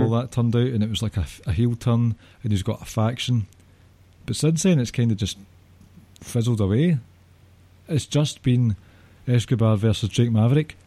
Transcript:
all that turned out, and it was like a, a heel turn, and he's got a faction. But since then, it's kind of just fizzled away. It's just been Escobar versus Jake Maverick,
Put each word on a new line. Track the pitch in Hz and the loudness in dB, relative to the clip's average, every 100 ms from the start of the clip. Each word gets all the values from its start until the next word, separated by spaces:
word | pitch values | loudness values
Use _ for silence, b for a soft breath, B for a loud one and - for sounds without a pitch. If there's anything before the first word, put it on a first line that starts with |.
| 113 | 2
all | 117 | 0
that | 131 | -2
turned | 123 117 | -2 0
out, | 120 127 | 2 0
and | 113 | 0
it | 107 | -2
was | 101 | -2
like | 107 98 | -4 -4
a, | 78 - - | -6 -8 -6
a | |
heel | 87 120 | -2 -2
turn, | 117 123 117 117 - b b | 0 0 2 0 -4 b b
and | 110 | -4
he's | 101 | -2
got | 101 - | -2 -8
a | |
faction. | - 113 110 120 - 120 98 - b b b _ _ _ - | -6 -2 -2 -2 -2 -2 -2 -12 b b b _ _ _ -8
But | 113 | -2
since | 151 165 | 0 2
then, | 196 156 | 2 2
it's | 117 | 0
kind | - 117 | -2 0
of | 104 | 0
just | 95 - - - - - - - - - | -4 -8 -18 -20 -20 -20 -20 -20 -20 -20
fizzled | - 120 113 107 | -6 -2 0 0
away. | 95 113 175 139 - _ _ _ _ _ _ - - | 0 2 2 0 -4 _ _ _ _ _ _ -20 -4
It's | 151 - | -4 0
just | 147 151 - | 0 -2 -2
been | 131 123 117 98 b b b b - | 0 2 2 -2 b b b b -2
Escobar | 123 - 113 110 107 | 0 0 2 2 4
versus | 110 98 104 | 2 0 0
Jake | - 120 | 0 2
Maverick, | 110 117 147 156 - | 2 4 2 -2 -10